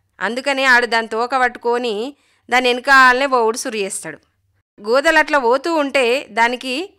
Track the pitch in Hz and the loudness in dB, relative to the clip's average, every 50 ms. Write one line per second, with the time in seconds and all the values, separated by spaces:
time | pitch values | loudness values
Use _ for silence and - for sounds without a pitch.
0 | _ _ _ - 180 202 240 262 262 285 277 269 269 262 247 240 240 226 233 226 | _ _ _ -6 -6 -6 -4 -4 -4 -4 -2 0 2 2 4 2 2 0 -2 -2
1 | 226 220 220 220 240 240 277 262 254 240 233 240 - 240 240 240 247 240 202 202 | -2 -2 -4 -4 -2 -2 -2 0 0 -2 -2 -4 -4 -2 -2 -2 -2 -4 -4 -6
2 | 233 285 277 _ _ _ _ _ _ - 240 254 254 247 240 247 240 285 277 269 | -6 -8 -10 _ _ _ _ _ _ -2 0 0 2 0 0 0 2 4 6 6
3 | 254 254 247 254 277 277 262 240 226 220 226 262 - 269 220 214 190 190 196 - | 6 6 4 2 0 0 0 2 2 0 -2 -4 -6 -8 -6 -6 -6 -6 -8 -10
4 | - 160 147 - _ _ _ _ _ _ _ _ _ _ _ - 208 214 240 277 | -12 -14 -16 -16 _ _ _ _ _ _ _ _ _ _ _ -10 -4 0 0 2
5 | 277 330 320 311 302 302 302 285 247 226 254 269 - 339 330 311 285 277 254 277 | 2 2 2 2 2 2 0 0 2 2 2 2 0 -2 -2 -2 -2 0 0 0
6 | 247 233 240 285 - - 202 226 226 240 247 240 269 262 247 294 370 403 _ | 2 2 0 -2 -4 -4 -2 0 0 0 0 -4 -6 -6 -6 -6 -8 -10 _